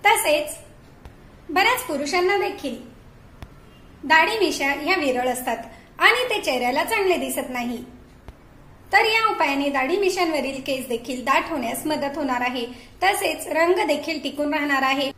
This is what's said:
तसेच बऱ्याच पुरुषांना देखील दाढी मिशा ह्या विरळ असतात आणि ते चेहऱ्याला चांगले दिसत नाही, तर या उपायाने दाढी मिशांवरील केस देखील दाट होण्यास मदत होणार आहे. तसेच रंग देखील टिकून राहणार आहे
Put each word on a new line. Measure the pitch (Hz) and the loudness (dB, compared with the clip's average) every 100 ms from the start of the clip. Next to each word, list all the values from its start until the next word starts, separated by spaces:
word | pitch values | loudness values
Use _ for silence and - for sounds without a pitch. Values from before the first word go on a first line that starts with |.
| 403 | 4
तसेच | 453 320 302 - - - - - - - - - - - | 4 4 2 0 -10 -18 -20 -20 -20 -20 -20 -20 -20 -4
बऱ्याच | 330 440 494 - | 0 2 0 -2
पुरुषांना | 285 285 359 359 403 | -4 -2 0 2 2
देखील | 403 - 277 233 - - - - - - - - - - - - | 0 -4 -8 -8 -14 -20 -20 -20 -20 -20 -20 -20 -20 -20 -20 -14
दाढी | 277 320 349 453 | 4 6 6 2
मिशा | 339 277 277 294 | 0 0 -2 -2
ह्या | 302 370 | 0 0
विरळ | 285 247 254 | 2 0 0
असतात | 240 - 226 - - - - | -2 -4 -4 -6 -18 -20 4
आणि | 370 466 494 | 4 4 0
ते | 415 | -2
चेहऱ्याला | 339 254 247 277 | -2 0 0 0
चांगले | 339 440 381 320 | 0 0 2 2
दिसत | 254 277 254 | 0 -4 -4
नाही, | 247 240 233 - - - - - - - - - - - | -4 -4 -6 -10 -18 -20 -20 -20 -20 -20 -20 -20 -20 0
तर | 392 440 | 2 4
या | 453 440 | 2 2
उपायाने | 349 311 277 285 | 2 0 2 0
दाढी | 269 262 381 | 0 0 2
मिशांवरील | 381 381 349 302 262 269 277 | 0 2 0 0 -2 -6 -4
केस | 262 233 | -6 -4
देखील | 233 - 254 254 | -6 -6 -6 0
दाट | 294 - | 0 0
होण्यास | 311 233 254 - | -4 -4 -4 -4
मदत | 302 277 285 | -2 -4 -4
होणार | 277 247 | -2 -2
आहे. | 247 254 233 - - - | -2 -4 -8 -10 -20 0
तसेच | 370 403 370 302 - | 0 2 -2 -4 -2
रंग | 302 339 403 370 | 2 4 4 2
देखील | 294 294 311 | 0 0 -6
टिकून | 277 285 294 | -6 -4 -2
राहणार | 302 294 269 | -2 0 2
आहे | 269 269 277 | 2 0 -2